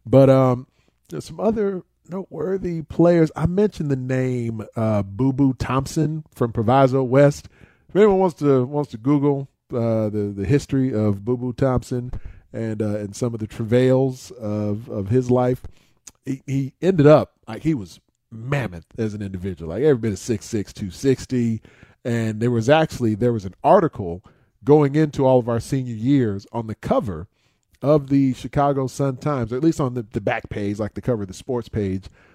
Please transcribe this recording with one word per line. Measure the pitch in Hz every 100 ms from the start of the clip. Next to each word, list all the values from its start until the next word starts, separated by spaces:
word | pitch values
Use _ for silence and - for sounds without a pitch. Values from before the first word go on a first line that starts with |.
But, | 113 131 135
um, | 131 131 123 127 _ _ _ -
there's | 156
some | - 160
other | 196 220 202 185 - _ -
noteworthy | 185 185 160 180 190 185 165
players. | 147 - 170 175 160 -
I | 160
mentioned | 185 208 - 151
the | 131
name, | 127 131 131 123 117 113 101 -
uh, | 110 104
Boo | 95 98 135
Boo | 127 135
Thompson | 127 - 131 135 165 151 156 -
from | - 120
Proviso | 113 110 135 135 135
West. | 127 131 143 143 - _ - _ _
If | 170
anyone | 214 190
wants | 190 -
to, | 147 135 123
wants | 147 143
to | 110
Google, | 123 147 143 139 139 _ -
uh, | 123 117 113 107
the, | 104 101 98
the |
history | 98 143 - 135 131
of | 107 107 98
Boo | 101 123
Boo | 127
Thompson | 117 135 123 - 123 123 - - - _
and, | 113 113 107
uh, | 107 107
and | 101
some | 101 123
of | 113
the | 107
travails | - 110 123 127 131 135 127 -
of, | - 107 104 104 104 117
of | 110 98
his | 127 123
life, | 123 123 127 - - _ _ - _
he, | - 135 -
he | 135 131 -
ended | 175 185 143
up, | 151 98 _ -
like, | 110
he | 151
was | 143 90 - _ _ _
mammoth | 110 120 139 113 85 - -
as | 110
an | 104
individual, | 101 95 98 80 82
like, | 95
every | 151 127
bit | 113
of | 95
six | - 107
six, | - 107 95
two | - 98
sixty. | - 135 127 - 127 117 113 - _ _ _
And | 127 117 113 107
there | 120
was | 117 110
actually, | 156 160 - 117
there | 104 120
was | 113 95
an | -
article | 139 170 147 - 90 90 - _ _ _
going | 101 151 143 147
into | 151 -
all | 131 127
of | 117
our | 117
senior | - 135 127
years | 110 120 143 113 98 -
on | 113 110
the |
cover | 104 - 262 131 78 - _ _ _ _ _
of | 135 156 135
the | 139 135
Chicago | 123 131 143 143 139 131
Sun-Times, | - 139 127 151 139 113
or | 127
at |
least | 160 160
on | 135
the, | 123
the | 107 117
back | 98 113 -
page, | 110 101 104
like | 104
the | -
cover | - 117
of | 95
the |
sports | - - 123 -
page, | 113 98 95 - _ _